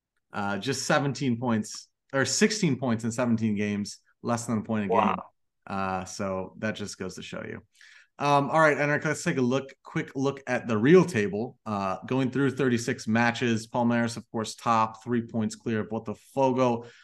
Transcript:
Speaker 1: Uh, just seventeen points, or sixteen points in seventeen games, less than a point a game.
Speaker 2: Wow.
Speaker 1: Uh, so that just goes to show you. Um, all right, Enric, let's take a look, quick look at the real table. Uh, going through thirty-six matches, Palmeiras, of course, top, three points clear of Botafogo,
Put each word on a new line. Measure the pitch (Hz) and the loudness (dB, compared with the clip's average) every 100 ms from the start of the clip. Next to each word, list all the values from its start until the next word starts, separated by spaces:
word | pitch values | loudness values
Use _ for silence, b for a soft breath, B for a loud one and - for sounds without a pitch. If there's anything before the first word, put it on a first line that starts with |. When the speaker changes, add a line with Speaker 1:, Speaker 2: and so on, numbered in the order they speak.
| _ _ _ | _ _ _
Speaker 1:
Uh, | - 101 98 | -6 -4 -4
just | 104 - - | -4 -4 0
seventeen | 151 139 123 139 117 | 0 0 -2 -2 -2
points, | 123 113 107 - - _ _ | 0 0 -2 -10 -18 _ _
or | 135 127 | -2 0
sixteen | - 214 220 170 120 | 2 2 2 0 0
points | 131 110 | 0 -2
in | 117 | -2
seventeen | 117 123 110 110 101 | -2 0 2 0 0
games, | 104 101 101 - _ _ | -2 -2 -6 -10 _ _
less | 120 117 117 | -4 -4 -2
than | 110 | -4
a | |
point | 107 110 98 | -2 -2 0
a | |
game. | 110 | 2
Speaker 2:
Wow. | 107 - - _ _ _ - | 2 0 -6 _ _ _ -8
Speaker 1:
Uh, | 98 95 92 92 | -4 -2 -4 -6
so | - 98 92 92 - | -6 -4 -4 -6 -6
that | 107 104 | -6 -4
just | 98 - | -8 -8
goes | 92 92 | -10 -10
to | |
show | - 95 - | -12 -10 -10
you. | 82 - B B B B - | -12 -16 B B B B -2
Um, | 143 143 139 | 2 4 4
all | - | 6
right, | 156 135 | 6 4
Enric, | 147 147 156 | 2 0 0
let's | 147 | -2
take | 175 135 | -2 0
a | |
look, | 123 135 135 - | 2 0 -2 -14
quick | - 117 - 135 | -8 -6 -6 -2
look | 135 139 - | -2 -2 -4
at | 123 117 | -4 0
the | 107 | 4
real | 123 180 170 | 8 8 8
table. | 113 101 101 123 - 110 | 2 0 -2 -6 -8 -6
Uh, | 101 98 92 113 | -2 -2 -4 -2
going | 127 131 | 0 0
through | 131 139 | 0 0
thirty-six | 127 131 117 117 123 - | 2 2 2 0 -4 0
matches, | 110 120 117 123 113 113 | 2 2 2 0 0 -2
Palmeiras, | 127 120 120 117 117 | 0 2 2 0 -4
of | - | -8
course, | 117 107 - | -6 -6 -4
top, | 123 113 110 - | 0 2 0 -4
three | 117 120 | -4 -4
points | 117 117 107 - | -2 -2 -4 -4
clear | 113 110 | -4 -4
of | 104 | -2
Botafogo, | 110 110 104 - 135 135 127 127 117 B B | -6 -8 -12 -6 2 2 4 2 0 B B